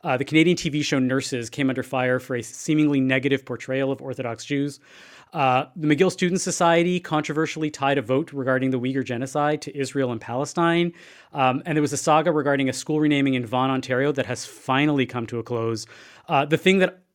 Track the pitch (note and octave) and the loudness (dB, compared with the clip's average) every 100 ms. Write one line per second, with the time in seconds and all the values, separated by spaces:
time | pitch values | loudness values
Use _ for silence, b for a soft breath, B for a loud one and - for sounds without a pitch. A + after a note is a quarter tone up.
0 | E3+ B2+ - D#3 E3 F3+ D#3+ D3 C#3+ C#3+ | -2 -2 2 4 4 2 -2 -4 -2 0
1 | B2+ C3 - B2+ A2+ - C3+ C3 B2+ C3 | 0 0 -2 -6 -8 -4 -2 -2 -4 -2
2 | B2+ B2+ B2+ B2 A2+ - - D3+ D3+ C#3 | 0 0 -2 -8 -8 -10 -2 2 2 2
3 | C3 C3 C#3 C3+ - A#2+ - C3 C3+ C3 | 2 0 0 -2 -4 -12 -6 -4 -2 -4
4 | C3+ B2+ A#2+ A2+ - C#3 C#3+ - B B | -8 -8 -8 -8 -6 -4 -4 -8 B B
5 | B B B E3+ C3 B2+ D#3 F3+ D3+ D3+ | B B B 0 2 2 0 -4 2 4
6 | F#3 F3+ F3+ F3+ - - E3+ E3+ F3 F3+ | 4 2 0 0 -2 2 4 4 4 0
7 | - D#3 D3+ D3+ D#3+ D#3+ D#3 - C#3 C#3 | 0 -2 0 -2 -2 -2 -6 0 0 0
8 | A2+ C3 E3 C#3 C3 C3 C3 C3 B2+ C3+ | 2 -2 0 -4 0 0 2 0 -2 -4
9 | B2+ A#2 C3 D3+ D3 D#3 D3 C#3+ C3 C#3 | -4 -6 -4 -2 0 -2 -6 -8 -4 -2
10 | B2+ A2+ - A#2+ C#3+ - E3+ E3+ F3 B | -2 -4 -6 -6 -4 0 2 2 0 B
11 | B B B D3 B2+ C3+ F3 D3+ D3 C#3+ | B B B 0 2 2 -2 0 0 0
12 | - D#3 D#3+ D3+ C#3+ C#3 C3+ B2+ - D3+ | 4 4 4 0 0 0 0 -4 -2 2
13 | D3+ C#3+ C#3 C3 A2+ B2+ C3 C3 B2+ B2+ | 4 4 2 0 0 0 0 0 -2 0
14 | C#3 C#3+ B2 B2 - - - C3 D3+ C#3 | 0 -2 -4 -6 -8 -12 0 2 4 2
15 | B2 B2 A#2 A#2+ A2+ A#2+ A2+ A2+ - B | 0 -2 -6 -6 -4 -4 -2 -4 -10 B
16 | B B - D3 D3 D#3 F#3 F#3+ F#3 - | B B -2 0 2 2 4 4 2 -2
17 | _ | _